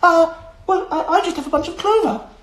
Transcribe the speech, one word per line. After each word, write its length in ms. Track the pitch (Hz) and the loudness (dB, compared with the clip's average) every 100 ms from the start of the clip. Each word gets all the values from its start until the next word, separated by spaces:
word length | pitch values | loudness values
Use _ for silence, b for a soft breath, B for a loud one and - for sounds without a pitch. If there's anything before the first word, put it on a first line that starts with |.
Uh, 320 | 349 330 330 - - - - | 4 4 2 0 -18 -20 -2
well, 200 | 381 - | -2 -2
I, 260 | 311 - 339 | -4 0 0
I 40 | |
just 120 | 359 330 | 0 -6
have 100 | 285 | -4
a 40 | |
bunch 180 | 294 - | -4 -4
of 80 | 339 | -6
clover. 480 | 392 440 262 226 - - | 0 2 2 -4 -10 -20